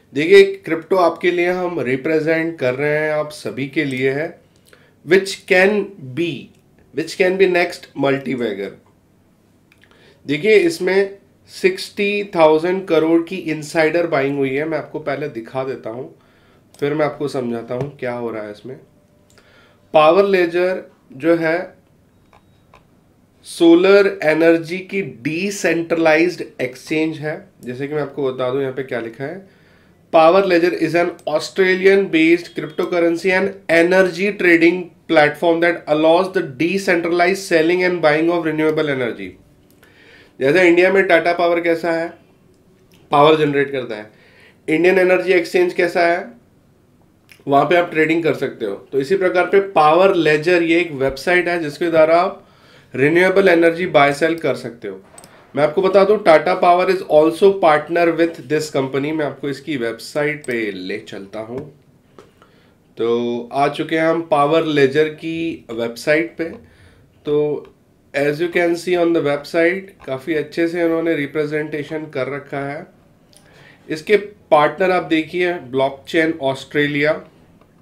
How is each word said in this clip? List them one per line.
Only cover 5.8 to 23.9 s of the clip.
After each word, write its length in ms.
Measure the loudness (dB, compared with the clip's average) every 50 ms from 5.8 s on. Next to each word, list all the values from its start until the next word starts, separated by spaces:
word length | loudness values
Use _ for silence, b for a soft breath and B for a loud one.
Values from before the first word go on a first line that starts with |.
| -4 -6 -10 -18 -18 -10 -6 -6
be, 140 | -6 -6 -6 -10 -12 -18 _ _ _ _ _ _ _ _ -8 -8
which 220 | -6 -4 -2 0
can 160 | 0 2 2
be 0 |
next 420 | 2 2 2 2 2 0 -2 -4 -10
multi-bagger। 920 | -18 -14 -6 -2 -2 0 0 -2 -4 -6 -6 -4 -4 -4 -6 -6 -8 -10 -12 -16 _ _ _ _ _ _ _ _ _ _ _ _ _ _ _ _ _ _ _ _ b b b b b b b b b
देखिए, 280 | -6 -6 -2 2 4 4
इसमें 640 | 4 4 2 -2 -2 -2 0 0 0 0 -2 -6 -16 _ _ _ _ _
सिक्सटी 760 | _ -6 -2 -2 -2 -2 -2 -10 -10 -6 -4 -4 -2 -2 -4 -6
थाउजेंड 640 | -4 0 4 4 4 4 4 2 0 -2 -2 -2
करोड़ 360 | 0 0 2 2 2 2 0 0
की 120 | -2 -8
insider 720 | -8 -6 -6 -6 -8 -8 -4 0 0 0 2 2 0 -2
buying 300 | 0 -2 -2 -2 -2 -2
हुई 120 | -2 -2 -2
है। 160 | -2 -4 -4
मैं 120 | -4 -6
आपको 220 | -6 -8 -8 -12 -10
पहले 300 | -8 -6 -6 -6 -8 -10
दिखा 340 | -10 -12 -12 -10 -8 -8 -6
देता 260 | -6 -8 -10 -10 -12
हूँ 2000 | -12 -12 -12 -14 -18 _ _ _ _ _ _ _ _ _ _ _ _ -6 -4 -4 -2 -2 -2 -2 -4 -6 -8 -6 -6 -6 -6 -6 -6 -8 -8 -8 -6 -6 -8 -8 -10
क्या 160 | -10 -8 -8 -8
हो 180 | -6 -8 -8
रहा 120 | -8 -10 -10
है 80 | -12
इसमें। 280 | -14 -16 -16 -18 -18 -18 -20 _ _ _ _ _ _ _ _ _ b b b b b b b b b b b _ 2
Power 320 | 4 6 6 6 4 4
ledger 680 | 4 2 2 2 0 0 0 -2 -2 -2 -6 -10 -16 _ _ _ -20 -12
जो 220 | -4 0 0 0
है, 420 | 2 0 -2 -2 -4 -6 -8 -16 _ _ _ _ _ _ _ _ _ _ _ _ _ _ _ _ _ _ _ _ -20 _ _ _ _ _ _ _ _ _ _ _ _ -20
सोलर 760 | -10 -2 4 6 6 8 8 8 6